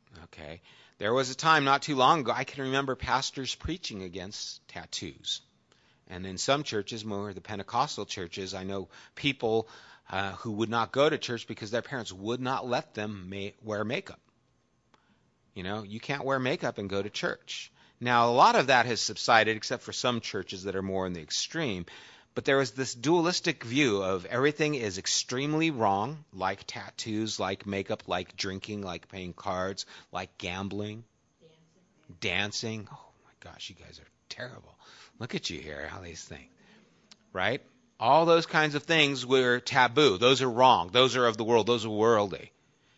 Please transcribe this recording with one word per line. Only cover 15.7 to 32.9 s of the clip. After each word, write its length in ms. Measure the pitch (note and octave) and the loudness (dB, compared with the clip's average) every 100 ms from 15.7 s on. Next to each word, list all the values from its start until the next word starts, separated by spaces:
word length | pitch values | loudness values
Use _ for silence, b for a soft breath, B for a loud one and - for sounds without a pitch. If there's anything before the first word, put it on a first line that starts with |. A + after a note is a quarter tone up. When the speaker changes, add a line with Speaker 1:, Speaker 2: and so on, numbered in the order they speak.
| G#2+ | -8
Speaker 1:
you 180 | G2+ A2 | -8 -10
can't 240 | - C#3+ | -8 -6
wear 140 | C3+ C3+ | -2 -2
makeup 400 | B2+ B2 C3 - | 0 -2 -4 -6
and 100 | G2 | -4
go 140 | G2 | -4
to 80 | G2+ | -4
church. 600 | - - - - - - b b b | -4 -6 -6 -10 -14 -14 b b b
Now, 300 | B2 A#2+ A#2+ | 2 4 6
a 20 | |
lot 240 | A#2+ G3+ A#3 | 8 6 6
of 120 | C3+ | 6
that 180 | B2+ A#2 | 4 4
has 160 | A2 | 0
subsided, 560 | - G#2 - A2+ A2 G#2+ | -4 -4 4 6 6 0
except 240 | - A#2+ | -4 -8
for 100 | - | -8
some 300 | - B2+ A#2+ | -4 -2 -2
churches 440 | - G#2 F#2 F#2+ F#2+ | -4 -8 -8 -8 -6
that 100 | F#2+ | -4
are 80 | |
more 240 | F#2+ F#2+ F#2 | -2 -2 -4
in 60 | |
the 80 | F2 | -6
extreme. 680 | D2+ - - D#3+ D3 F2+ E2+ B B B B - | -8 -6 -6 -4 -4 -4 -8 B B B B -4
But 100 | - | 2
there 120 | C#3 | 4
was 160 | C3 | 2
this 200 | C3+ B2+ | -2 -6
dualistic 680 | A#2+ B2+ F3 E3 F3+ F3 D3 | -2 2 4 4 0 -2 -4
view 400 | A#2 C3 C#3 G2 | -2 2 4 2
of 240 | F#2+ F#2+ F2 | 0 -2 -2
everything 480 | B2 C#3+ D3 D3+ C#3+ | 2 2 2 -2 0
is 240 | A2 F#2 | -4 -4
extremely 720 | - - - B2 C#3+ D#3 D#3+ | -4 -4 -2 -4 0 0 0
wrong, 520 | C3+ G#2+ G2 A2+ D#3 D3 | 2 2 2 0 -6 -14
like 320 | F#2+ F#2 G2 - | -4 -4 -4 -10
tattoos, 720 | A#2 F#2+ - A#2 G#2+ A2 G#2 | -12 -12 -12 -6 -4 -4 -4
like 260 | F#2+ G2 G2+ | -4 -4 -6
makeup, 380 | G2 F#2+ A2 - | -6 -4 -6 -4
like 320 | F2+ F#2 - | -4 -4 -8
drinking, 460 | G2 F#2+ G#2+ G#2 | -8 -6 -8 -8
like 240 | F#2+ E2+ - | -8 -10 -12
paying 260 | G2 F#2 | -12 -12
cards, 540 | E2+ G2+ F#2 F#2+ G2 - B B | -8 -6 -4 -4 -6 -12 B B
like 260 | F2+ F#2 - | -10 -10 -10
gambling, 680 | F2+ F#2 G2 G2 G#2 A2 A#2 _ _ _ | -8 -6 -6 -6 -8 -10 -18 _ _ _
Speaker 2:
Dancing. 720 | _ _ _ _ _ _ - F2 | _ _ _ _ _ _ -20 -8
Speaker 1:
dancing. 680 | G2+ F2+ G#2 - A2+ A2 G2+ | -4 -2 -4 -6 -8 -8 -12